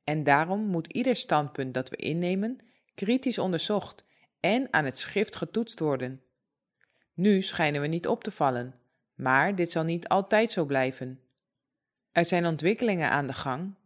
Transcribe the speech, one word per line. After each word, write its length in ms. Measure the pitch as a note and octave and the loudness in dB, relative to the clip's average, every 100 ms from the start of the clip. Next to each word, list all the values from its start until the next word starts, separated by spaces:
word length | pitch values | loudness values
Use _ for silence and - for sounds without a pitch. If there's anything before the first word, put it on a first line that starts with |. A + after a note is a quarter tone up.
En 200 | - D#3 | -4 0
daarom 360 | C#3+ C#3+ E3 G3+ | 4 4 4 -2
moet 320 | G#3+ E3+ D#3+ | 0 -2 -2
ieder 240 | - B3+ A#3 | -2 0 0
standpunt 580 | - D3+ D3 - C3 | 2 0 0 -4 -4
dat 140 | B2+ B2+ | -4 -6
we 80 | - | -6
innemen 600 | - E3 F3 F#3+ A3 C4 _ _ _ | -4 -2 0 0 -2 -6 _ _ _
kritisch 440 | - G3 B3+ B3+ A3 | -6 0 0 0 0
onderzocht 680 | F#3 E3 - G#3 - - - _ _ _ | 0 0 0 -2 -4 -14 -20 _ _ _
en 280 | F3 A#3 C4+ | 0 0 0
aan 140 | - | 0
het 140 | C#3+ - | 0 -4
schrift 380 | - G3 G#3+ - | -4 -2 -2 -4
getoetst 420 | D#3 A3 A#3 - | -6 -4 -4 -4
worden. 440 | D#3 C3+ B2+ C3 _ _ _ _ _ _ _ _ _ | -2 -2 -4 -8 _ _ _ _ _ _ _ _ _
Nu 280 | - G3+ G3 | 0 4 4
schijnen 380 | F#3 - D#3 D3 | 2 0 0 2
we 60 | D3 | -2
niet 200 | E3 E3+ | -2 0
op 180 | A#3 | -2
te 60 | - | -4
vallen, 440 | - C#3+ B2 B2 - _ _ _ | 0 0 0 -4 -12 _ _ _
maar 400 | - B2+ C3 E3+ | -4 2 4 4
dit 160 | G3 E3+ | 0 -2
zal 140 | E3 | 0
niet 240 | D#3+ E3+ - | -2 -2 0
altijd 420 | F#3+ G3 G#3+ A3+ | 0 2 2 2
zo 140 | - | 0
blijven. 560 | D3 C#3 C3 C3 B2+ C3 _ _ _ _ _ _ _ _ _ | 0 0 0 -4 -10 -12 _ _ _ _ _ _ _ _ _
Er 120 | - | 0
zijn 220 | E3+ F3+ E3+ | 2 2 0
ontwikkelingen 640 | D#3 D#3+ A3+ A#3 F#3 D3+ | 0 0 0 0 0 2
aan 160 | D3 C#3 | 0 0
de 60 | |
gang, 420 | C3+ C3+ C3 F#3+ G3 | -4 -6 -6 -6 -12